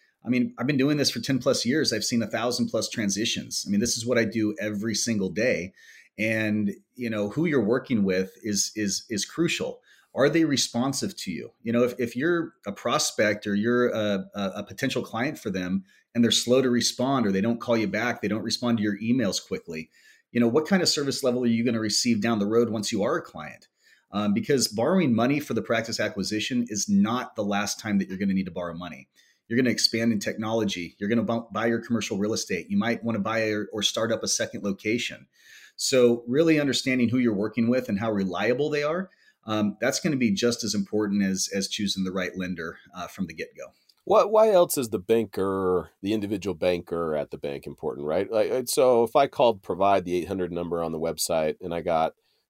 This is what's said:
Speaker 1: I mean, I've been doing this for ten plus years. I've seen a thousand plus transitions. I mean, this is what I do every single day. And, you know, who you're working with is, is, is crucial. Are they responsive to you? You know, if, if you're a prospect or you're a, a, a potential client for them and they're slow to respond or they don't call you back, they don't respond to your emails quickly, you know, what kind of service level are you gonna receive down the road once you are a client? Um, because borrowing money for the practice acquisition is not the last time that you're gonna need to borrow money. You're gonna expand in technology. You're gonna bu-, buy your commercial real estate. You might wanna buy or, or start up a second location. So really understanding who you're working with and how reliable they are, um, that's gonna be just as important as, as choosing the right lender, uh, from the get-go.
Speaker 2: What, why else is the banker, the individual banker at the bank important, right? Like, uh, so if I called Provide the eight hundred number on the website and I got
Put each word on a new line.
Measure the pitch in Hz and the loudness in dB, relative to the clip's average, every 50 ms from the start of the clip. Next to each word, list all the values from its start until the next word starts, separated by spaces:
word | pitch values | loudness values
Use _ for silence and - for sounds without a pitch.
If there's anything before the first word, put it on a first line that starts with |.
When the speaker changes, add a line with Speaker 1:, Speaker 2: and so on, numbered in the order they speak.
| _ _ _ _ - | _ _ _ _ -4
Speaker 1:
I | 113 | -2
mean, | 127 123 123 120 - - | 0 0 0 -2 -4 -2
I've | 120 | -2
been | 139 143 | 0 2
doing | 127 135 147 151 | 4 4 4 2
this | 147 131 - | 2 0 0
for | - 123 | -2 -2
ten | - - 135 127 | -2 0 -2 0
plus | - 139 120 - - | 2 2 0 2 2
years. | 117 143 160 107 101 113 | 0 2 2 2 0 0
I've | 104 - | -2 -2
seen | - 127 117 | 0 0 0
a | 113 | 0
thousand | 101 - 110 117 123 120 - 113 | 0 -2 -2 -2 -2 0 0 0
plus | 113 - 110 107 - | 0 0 -2 -2 -2
transitions. | - 117 107 101 98 101 113 117 - - - - - - - | -4 -2 -2 -2 0 -2 -2 -2 -2 -4 -6 -6 -8 -6 -4
I | 95 | 0
mean, | 101 101 | 0 0
this | 120 117 - | 0 0 -2
is | 113 110 | -2 -2
what | 120 123 | 0 2
I | 117 113 | 2 2
do | 101 104 113 107 104 104 - | 2 0 0 0 0 -2 -2
every | 104 107 104 101 110 117 101 | -4 -4 -4 -4 -4 -2 -2
single | - - 120 110 101 95 95 | -2 -2 0 0 0 0 -2
day. | 82 104 117 127 90 80 90 98 - _ - - - - - _ _ - | 0 0 0 0 0 0 -4 -8 -12 _ -20 -20 -20 -20 -20 _ _ -4
And, | 107 113 110 110 110 107 104 107 104 101 98 - _ _ _ | -2 0 0 0 0 0 0 0 0 -2 -4 -6 _ _ _
you | 127 120 113 | -8 -6 -4
know, | 110 104 104 104 | -2 -2 -4 -2
who | - 143 170 | -2 -2 0
you're | 170 147 127 104 | 2 2 2 2
working | 104 123 135 - - 123 104 98 | 2 0 0 0 0 0 2 2
with | 95 92 92 92 - - - - | 2 2 0 0 -2 -6 -8 -6
is, | 107 104 98 - - - | -4 -2 -2 -2 -4 -4
is, | 107 104 98 95 - - - | -4 -4 -4 -4 -6 -6 -6
is | 117 101 - | -6 -6 -6
crucial. | - - 156 175 160 - - 73 64 - - _ _ _ _ _ _ - | -4 -2 -2 0 0 0 -2 -4 -6 -8 -10 _ _ _ _ _ _ 0
Are | 117 135 147 | 2 2 4
they | 156 170 165 | 4 4 2
responsive | 147 135 120 - - - 120 127 139 135 - 113 98 - | 2 2 0 0 -2 -2 -2 -2 0 -2 -2 -4 -6 -6
to | - - 98 | -8 -8 -8
you? | 82 67 58 - - _ | -6 -8 -8 -12 -14 _
You | - 117 | -4 -2
know, | 117 120 123 | 2 2 2
if, | 120 - - | 2 0 -2
if | 123 113 - | -4 -4 -4
you're | 123 143 175 175 170 165 - - _ - | -2 0 0 0 0 -2 -4 -10 _ -10
a | 101 | -10
prospect | 101 - - 120 131 151 - - - - 107 104 104 104 - | -8 -4 -2 0 0 0 0 0 0 2 2 2 2 0 -2
or | 104 101 | -2 0
you're | 101 107 120 120 123 123 120 | 0 2 2 2 4 2 2
a, | - 110 107 104 101 95 95 - - | 2 0 0 0 0 -2 -4 -6 -6
a, | 101 98 95 - | -6 -4 -4 -4
a | 104 101 | -8 -10
potential | - 104 - 139 131 - 120 95 | -12 -6 -4 -4 -2 -2 -4 -4
client | - - 113 127 151 143 | -4 -4 -4 -4 -4 -4
for | - - 107 | -6 -6 -6
them | 90 92 90 90 95 98 - _ _ _ _ _ - | -4 -4 -2 -2 -2 -2 -4 _ _ _ _ _ 0
and | 120 117 | 2 4
they're | 110 | 4
slow | 101 - - 117 123 135 131 | 4 2 2 4 4 4 4
to | 123 | 4
respond | 123 117 - - - - 123 135 139 131 110 | 2 2 0 0 -2 -2 0 0 2 2 2
or | 101 | 2
they | 95 95 | 2 2
don't | 101 117 117 117 | 2 0 0 -2
call | - 123 117 | 0 0 2
you | 113 104 | 2 2
back, | 95 104 107 117 123 117 - | 0 0 -2 -2 -2 -2 -2
they | - | -2
don't | 98 104 110 | -2 -2 -2
respond | 92 113 107 - 123 120 117 110 | -2 -4 -4 -2 0 0 0 2
to | 104 | 2
your | 104 101 98 | 0 -2 -2
emails | 110 113 127 131 110 92 - - - | 0 0 2 2 2 0 0 -2 -4
quickly, | - 98 - - 85 82 80 82 - _ _ _ - - _ _ _ | -6 -8 -8 -8 -8 -10 -10 -10 -12 _ _ _ -20 -20 _ _ _
you | - 120 | 0 2
know, | 120 | 2
what | 117 117 156 156 | 4 4 2 2
kind | - 196 185 | 2 2 2
of | 165 - | 4 2
service | - 151 143 135 127 - 139 | 0 0 -2 -2 -2 0 0
level | 127 120 127 123 | 0 0 2 2
are | |
you | 117 113 113 117 | 2 2 2 2
gonna | 123 117 113 | 0 0 0
receive | 110 104 101 - - 120 113 104 | -2 -2 -2 0 2 2 2 2
down | 104 117 117 104 | 2 0 0 0
the | 101 | 0
road | 104 113 117 120 107 | 2 2 2 2 2
once | 110 110 101 - | 0 -4 -4 -4
you | 117 98 104 | -2 -2 0
are | 127 165 | 0 -2
a | 165 | -2
client? | - - - 78 76 - - - _ _ _ _ _ _ _ _ _ _ | -4 -8 -14 -14 -14 -14 -16 -18 _ _ _ _ _ _ _ _ _ _
Um, | - 101 104 104 101 | -4 -2 0 2 2
because | 117 107 - 143 123 113 | 2 2 2 2 2 2
borrowing | - 107 110 120 156 185 190 165 131 113 | 0 0 0 2 2 4 4 4 4 4
money | 107 117 135 143 147 | 4 2 2 2 0
for | - - 120 | -2 -4 -4
the | 107 | -4
practice | - - 117 113 113 117 107 - | -2 0 0 -2 -2 -2 -2 -2
acquisition | 107 104 - 101 92 95 107 107 107 - 127 123 120 104 | -2 -2 -4 -4 -4 -4 -2 -4 -2 -2 -2 -2 -2 -2
is | 104 101 - 104 | -4 -4 -2 2
not | 101 98 101 110 120 123 120 - - | 4 4 4 4 2 -2 -4 -6 -6
the | 110 104 | -4 -2
last | 101 101 101 104 101 - - | -2 -2 -2 -2 -4 -6 -6
time | - 107 101 98 | -4 -2 0 0
that | 92 | 0
you're | - 95 | -2 -4
gonna | 92 101 98 95 | -2 -2 0 0
need | 95 92 | 0 -2
to | 87 | -4
borrow | 82 92 87 85 82 | -6 -8 -8 -8 -8
money. | 85 90 85 71 67 65 _ _ _ _ _ _ _ _ | -8 -10 -12 -12 -14 -18 _ _ _ _ _ _ _ _
You're | - 117 | -2 2
gonna | 120 123 120 | 2 2 2
expand | 107 - - - - 113 117 117 | 2 0 0 0 0 0 2 2
in | 110 | 0
technology. | 101 - 110 - 104 110 110 113 113 107 98 - 90 85 - - | 0 -2 -4 -4 -4 -4 -2 0 0 0 0 -2 -4 -8 -8 -8
You're | - 104 101 | -6 -4 0
gonna | 117 117 | 0 0
bu-, | 104 107 117 117 - - | 0 0 -2 -4 -4 -6
buy | 95 104 113 | -6 -2 -2
your | 117 117 117 - | 0 -2 -2 -2
commercial | - 117 110 101 - 110 | -2 -2 -2 -2 -2 -2
real | 95 104 107 110 | -2 -2 -2 -2
estate. | 95 - - 95 85 82 - | -4 -4 -4 -6 -6 -4 -2
You | 101 | 0
might | 101 110 117 117 98 113 | 0 0 0 -2 -2 -2
wanna | 117 113 101 | -4 -2 -2
buy | 98 110 110 113 110 107 | -2 -2 0 0 0 0
or, | 107 107 101 - | 0 -2 -4 -6
or | 107 107 104 | -6 -6 -6
start | - - 113 113 113 | -4 -4 -2 -2 -2
up | 113 - - | -2 -2 -2
a | |
second | 98 - - 110 - - 101 98 | -4 -4 -4 -4 -6 -6 -6 -6
location. | 101 98 - - 107 117 120 - - - - - _ _ _ _ - - - - - _ | -6 -6 -4 -2 -2 -2 -2 -4 -8 -10 -14 -18 _ _ _ _ -20 -20 -20 -20 -20 _
So | - - - 135 127 123 120 120 117 - | -6 -2 2 4 6 6 6 6 2 0
really | 120 123 151 170 165 156 147 | 0 2 4 6 6 4 4
understanding | 147 135 123 - - 135 127 127 120 104 | 4 2 0 0 0 0 2 2 2 2
who | 120 131 | 2 2
you're | 123 117 104 | 2 2 2
working | 95 107 110 - 117 117 117 | 0 -2 -2 0 0 2 2
with | 123 131 123 | 2 2 0
and | - 104 95 | -2 -2 2
how | 117 113 | 4 4
reliable | 104 98 95 92 85 92 107 117 123 135 147 151 | 4 4 2 0 0 2 2 2 4 4 2 0
they | 147 147 | 0 0
are, | 147 151 165 185 190 - _ _ _ _ _ _ _ | 0 0 0 -2 -4 -6 _ _ _ _ _ _ _
um, | 110 107 107 107 104 - - | -2 0 2 2 0 0 0
that's | 117 131 135 - | 0 0 0 0
gonna | - 165 147 | 0 0 2
be | 127 123 107 | 4 4 2
just | 98 98 120 120 117 - 120 | 4 2 2 2 2 0 -2
as | 101 107 | -2 -2
important | 104 98 - 107 107 107 98 101 101 | -2 -2 -2 0 0 0 2 2 2
as, | 98 95 95 90 - - 98 | 2 2 0 -2 -2 -4 -2
as | 98 95 | -4 -4
choosing | - - - 104 95 - 95 95 | -4 -4 -4 -2 -2 -2 -2 -4
the | 92 | -4
right | 90 95 90 - - | -2 -4 -4 -4 -4
lender, | 92 90 90 90 85 82 85 82 - - _ - | -6 -6 -6 -6 -6 -8 -10 -10 -14 -18 _ -12
uh, | 92 85 | -12 -12
from | 82 - 101 92 | -10 -8 -8 -8
the | 80 80 | -8 -8
get-go. | 82 - - - 73 60 - _ _ _ _ _ _ _ | -10 -10 -10 -12 -16 -18 -18 _ _ _ _ _ _ _
Speaker 2:
What, | - 196 226 254 208 | 2 4 4 4 4
why | 220 214 220 220 | 4 4 6 6
else | 196 175 175 170 - | 6 6 4 4 2
is | 147 123 110 | -2 -2 -2
the | 110 101 | -2 -2
banker, | 92 - 113 117 110 104 - 98 95 98 95 95 95 90 90 87 85 - _ _ | 0 2 2 2 2 0 -2 -2 0 0 0 0 2 2 2 2 0 -4 _ _
the | 95 98 110 | -4 -2 -2
individual | 107 101 101 107 95 87 101 87 | -2 -2 -2 -4 -4 -2 -4 -4
banker | 78 92 90 90 87 - - 85 85 85 80 76 | 0 0 2 2 0 -2 -4 -4 -2 -2 -2 -2
at | 73 71 - | -2 -4 -6
the | - | -8
bank | 71 - 71 69 69 - | -8 -8 -8 -8 -8 -10
important, | 71 71 - - 76 60 69 73 | -12 -12 -8 -6 -6 -6 -4 -4
right? | 76 78 92 98 95 | -2 0 0 0 0
Like, | 113 110 101 - | 0 0 0 0
uh, | 117 131 123 | 0 -2 -2
so | - - 147 131 127 123 117 117 | -2 0 4 4 6 6 4 4
if | 113 - | 4 4
I | 147 139 | 2 2
called | 135 - - 127 117 107 98 | 2 2 2 4 4 2 2
Provide | - - 90 85 98 101 98 98 85 | -4 -6 -2 2 2 4 4 2 2
the | 87 87 | 0 0
eight | 90 78 | -2 0
hundred | - 98 95 90 85 | -2 -2 -4 -2 -2
number | 85 87 87 82 85 85 | -4 -4 -4 -2 -2 -2
on | 82 80 82 | -2 -4 -4
the | 80 | -4
website | 80 80 78 - - - 85 80 78 78 76 - | -4 -4 -4 -4 -2 0 0 2 0 0 -2 -4
and | 92 87 85 | -6 -6 -6
I | 85 | -4
got | 80 87 82 80 80 76 - _ _ _ _ _ _ | -2 0 0 2 0 0 -2 _ _ _ _ _ _